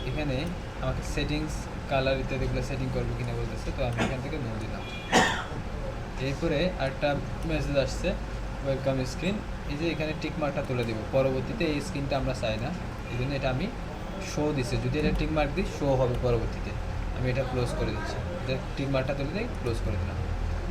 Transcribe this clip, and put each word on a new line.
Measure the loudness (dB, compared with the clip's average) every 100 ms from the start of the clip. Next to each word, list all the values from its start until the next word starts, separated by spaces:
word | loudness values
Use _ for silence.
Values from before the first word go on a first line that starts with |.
| -2
এখানে | -2 0 0 -2 -4 -6 -4
আমাকে | -2 0 0
সেটিংস, | 0 0 0 0 -2 -4 -6 0
কালার | 2 4 2
ইত্যাদিগুলো | 2 0 0 0 0
সেটিং | 0 0 0
করবো | 0 0
কিনা | -2 -2
বলতেছে, | -2 -2 -2 0
তো | 0
আমি | 0 0
এখান | 0 -2
থেকে | -4 -2
no | -4
দিলাম। | -4 -4 -6 -6 2 4 6 2 -2 -4 -4 -4 -4 -4 -6 -2 -2
এরপরে | 0 2 2 2 2
আরেকটা | -2 2 2 2 -2 -2 0
মেসেজ | 0 2 4 2
আসছে, | 2 0 0 -2 -4 -4 -2
ওয়েলকাম | 0 2 2 2 0
স্ক্রিন, | 0 0 0 -2 -4 -4
এই | 0
যে | 0
এখানে | 0 0 -2
টিক | -2 0
মার্কটা | 0 0 0
তুলে | 0 0
দিব, | 0 2 4
পরবর্তীতে | 4 2 0 0 0
এই | 0 -2
স্ক্রিনটা | -2 0 0
আমরা | 0 0
চাই | 0 0
না, | -2 -4 -6 -6 -4
এই | -2
জন্য | 0 0
এটা | 2 2
আমি | 0 -2 -6 -6 -6 -6 -4
শো | 0 2 2
দিছে, | 0 0
যদি | 0 2
এটা | 2 2
টিক | 2 2
মার্ক | 2 2
দিই | -2 0
শো | 2 4
হবে | 4 4 4
পরবর্তীতে। | 2 2 -2 -4 -2 -2 -2 -2 0
আমি | 0
এটা | 2 0
ক্লোজ | 0 0 2
করে | 0 0
দিচ্ছি, | -2 -2 -2 -2
এটা | -2 -2 -2 -2
টিক | 2
মার্কটা | 2 2 0
তুলে | 0 0
দিয়ে | -2 -2
ক্লোজ | 0 0 0
করে | 0
দিলাম। | 0 0 -2 0 0 0 -2